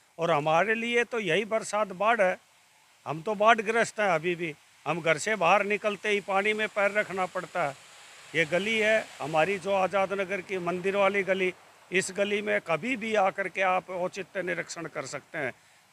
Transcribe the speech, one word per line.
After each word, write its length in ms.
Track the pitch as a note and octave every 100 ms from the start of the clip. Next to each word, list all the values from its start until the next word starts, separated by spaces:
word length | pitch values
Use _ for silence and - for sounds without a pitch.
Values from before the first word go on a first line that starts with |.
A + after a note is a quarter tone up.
| _ -
और 120 | E3
हमारे 440 | D#3 D3+ D#3+ G3
लिए 300 | A3+ A#3 A#3+
तो 140 | A#3+ A#3
यही 240 | G3 E3
बरसात 440 | G#3+ A3 - G#3 G#3
बाढ़ 320 | F#3 G#3 A#3
है। 180 | F#3 F#3 _ _ _ _ _ _ B2
हम 160 | D3+
तो 120 | D#3+
बाढ़ग्रस्त 680 | G#3 G#3+ A#3 G#3 A3+ G#3 -
हैं 80 | G#3
अभी 260 | E3 E3+
भी, 200 | E3+ E3+ D3 _ _ C#3
हम 140 | E3
घर 180 | D#3+ D3+
से 180 | G#3 G#3+
बाहर 280 | E3+ G3+
निकलते 440 | G3 G#3 G#3+ G3+ G#3+
ही 120 | G#3
पानी 320 | G3+ F#3+ G#3
में 160 | G#3+ G#3+
पैर 220 | - G3+
रखना 360 | G#3 F#3+ F#3+ F#3
पड़ता 420 | F#3+ F3 F3+ D3+
है। 60 | C3+ - - - - -
ये 100 | D3+
गली 340 | D#3+ F3 G3+ A3
है 280 | G#3+ A3 - -
हमारी 360 | C3+ D#3 D#3+ G3+
जो 140 | G3
आज़ाद 400 | G3 F#3 G3 F#3+
नगर 280 | G3 F#3 G3
की 180 | F3 F#3+
मंदिर 380 | E3+ F3+ F#3 G3
वाली 260 | G3 G3+
गली, 320 | F#3 F#3+ F#3 - - - -
इस 200 | F3+ F#3+ F#3+
गली 260 | G3+ G#3
में 180 | G#3 G#3
कभी 360 | - D#3+ G#3+ C4
भी 180 | A3
आकर 340 | G#3+ F#3+ F3+ F#3
के 140 | F#3+
आप 280 | F#3+ F#3 F3+
औचित्य 520 | F3+ F3+ G3+ F3 G3
निरीक्षण 440 | F3 E3+ E3 - D#3
कर 200 | D#3 C3+
सकते 320 | C#3+ - E3
हैं। 140 | C3+ - _ _ _